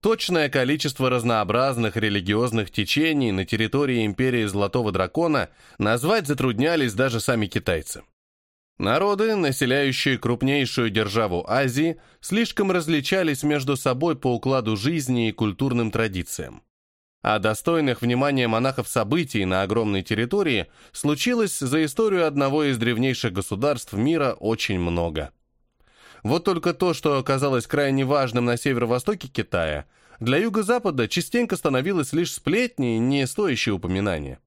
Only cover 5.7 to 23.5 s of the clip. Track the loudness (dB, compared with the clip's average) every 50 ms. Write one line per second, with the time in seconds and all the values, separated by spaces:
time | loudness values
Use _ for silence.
5.7 | -6 _ 0 2 2 2 2 2 0 0 2 -2 -2 0 0 -2 0 0 0 2
6.7 | 2 2 0 0 0 0 0 0 0 -2 0 0 0 0 0 -2 -2 -4 -2 0
7.7 | -2 -2 -4 -8 -12 -14 -14 _ _ _ _ _ _ _ _ _ _ _ _ _
8.7 | _ _ -2 0 2 2 2 0 0 0 0 0 2 2 0 0 0 0 0 0
9.7 | 2 2 2 0 0 0 0 0 0 0 0 -2 -2 0 0 0 2 2 0 0
10.7 | 0 0 0 2 2 0 0 0 0 0 0 0 0 -2 -2 0 0 0 0 0
11.7 | 0 0 0 0 -2 -4 -12 _ _ _ -8 -4 0 0 0 -2 -2 -2 0 0
12.7 | 0 0 0 0 0 0 0 0 0 2 2 0 -2 0 0 0 0 0 0 0
13.7 | -2 0 0 0 0 2 0 0 -2 0 0 -2 -2 0 0 0 0 0 0 0
14.7 | -2 0 0 0 0 0 0 0 0 2 2 0 0 0 0 0 0 0 -2 0
15.7 | 0 0 -2 -2 -2 -2 -2 -2 -2 -4 -6 -6 -8 -10 -10 -12 -14 -18 _ _
16.7 | _ _ _ _ _ _ _ _ _ _ -2 0 0 2 2 0 0 0 0 0
17.7 | 0 2 2 0 0 0 0 0 2 2 2 2 2 2 2 2 2 2 0 0
18.7 | -2 -4 -6 -2 -2 -2 0 2 0 0 0 0 -2 -2 0 2 0 0 0 0
19.7 | 0 0 0 0 -2 -2 -2 -2 -2 -2 0 0 0 0 2 2 0 0 -2 -4
20.7 | _ -20 -20 -18 _ -4 -2 -2 0 0 0 0 0 0 0 -2 -2 -4 -4 -2
21.7 | 0 0 0 0 0 0 0 2 2 2 2 2 2 2 0 2 2 2 2 2
22.7 | 0 0 0 0 0 2 0 0 0 0 -4 -4 -4 -4 -4 -4